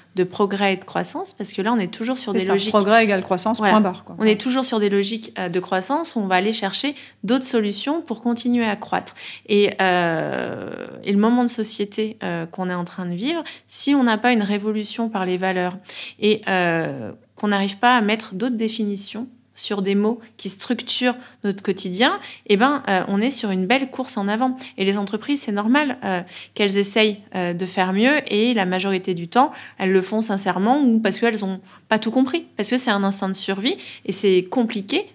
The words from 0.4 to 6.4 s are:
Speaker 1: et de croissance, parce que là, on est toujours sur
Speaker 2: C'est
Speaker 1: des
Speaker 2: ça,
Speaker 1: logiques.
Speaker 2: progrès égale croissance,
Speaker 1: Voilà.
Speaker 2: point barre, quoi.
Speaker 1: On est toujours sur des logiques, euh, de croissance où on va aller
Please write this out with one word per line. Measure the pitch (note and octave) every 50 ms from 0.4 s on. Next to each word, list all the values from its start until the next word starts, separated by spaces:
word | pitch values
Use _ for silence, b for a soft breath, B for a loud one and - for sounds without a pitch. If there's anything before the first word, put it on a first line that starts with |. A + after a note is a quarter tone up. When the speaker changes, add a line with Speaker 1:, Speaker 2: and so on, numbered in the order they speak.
| G#3 F#3+ G3+ G3 G3+ G3 F#3+
Speaker 1:
et |
de | F#3+ -
croissance, | - - E3+ E3+ - - D#4+ G4 - -
parce | - G3+ - -
que | G3+ F#3
là, | A3 B3
on | A3+
est | A3 A3+
toujours | - - A3+ B3 C4 B3+
sur | - G#3+ F#3+
Speaker 2:
C'est | F#3+
Speaker 1:
des | F#3
Speaker 2:
ça, | G3
Speaker 1:
logiques. | G3 G3 G3+ A3
Speaker 2:
progrès | A3 G#3 F#3+ G3+ A3 A3+ A3
égale | G#3 G3+ F#3 F#3
croissance, | - F#3 F3+ - A3 A3+
Speaker 1:
Voilà. | A3 G#3+ G3 G#3+
Speaker 2:
point | A3
barre, | G#3 F#3 F3 - -
quoi. | - - -
Speaker 1:
On | A3
est | G#3+ G#3+ -
toujours | - B3+ B3 C4+ B3+
sur | B3+ A#3+ G#3+
des | G#3 G3+
logiques, | G3+ G3+ G3+ G#3 A3+ A3 A3 - - G3
euh, | F#3 F3
de | E3+ F3+
croissance | F3+ - F#3+ F#3+ F#3 - C#4 D#4+ E4 D#4+ -
où | A3+
on | G3
va | F#3 F#3
aller | F#3